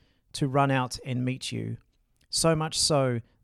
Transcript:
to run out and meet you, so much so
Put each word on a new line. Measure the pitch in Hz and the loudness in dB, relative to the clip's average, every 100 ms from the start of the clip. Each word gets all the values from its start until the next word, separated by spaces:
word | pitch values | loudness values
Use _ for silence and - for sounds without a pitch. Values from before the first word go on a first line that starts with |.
| _ _ _ | _ _ _
to | - 143 | -4 0
run | 139 139 | 2 4
out | 135 127 - - | 2 0 -6 -6
and | 127 127 | -4 -2
meet | 127 - | -4 -6
you, | 113 110 117 _ _ _ _ _ | -6 -6 -8 _ _ _ _ _
so | - 165 160 | 0 2 2
much | 156 - | 0 -2
so | - 147 131 117 - _ | 2 2 2 0 -6 _